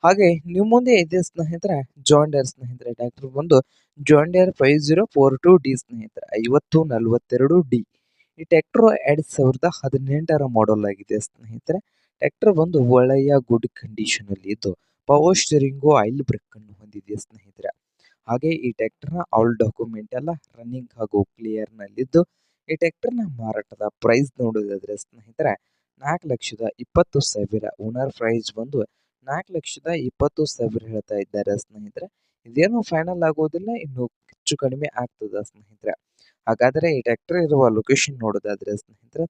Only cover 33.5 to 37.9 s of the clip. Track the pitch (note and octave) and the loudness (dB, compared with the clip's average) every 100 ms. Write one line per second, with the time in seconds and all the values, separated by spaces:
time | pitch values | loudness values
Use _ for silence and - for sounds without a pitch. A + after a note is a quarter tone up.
33.5 | E3+ G3+ A#3 D#3 B2+ A#2+ _ _ _ - | -4 -8 -10 -10 -8 -10 _ _ _ -6
34.5 | C#3+ C3+ C3 D3 - B2 _ G#2+ G2+ G#2 | -4 -4 -4 -8 -8 -10 _ -10 -8 -10
35.5 | G#2 G#2 G#2+ G#2+ - _ _ _ _ - | _ _ _ -10 -10 _ _ _ _ -6
36.5 | A2+ B2 C#3 E3 C#3 A#2 A#2 - F3+ D#3+ | 2 2 2 0 0 -2 -4 -2 -2 2
37.5 | C#3+ B2 A2 G#2+ | 4 4 2 0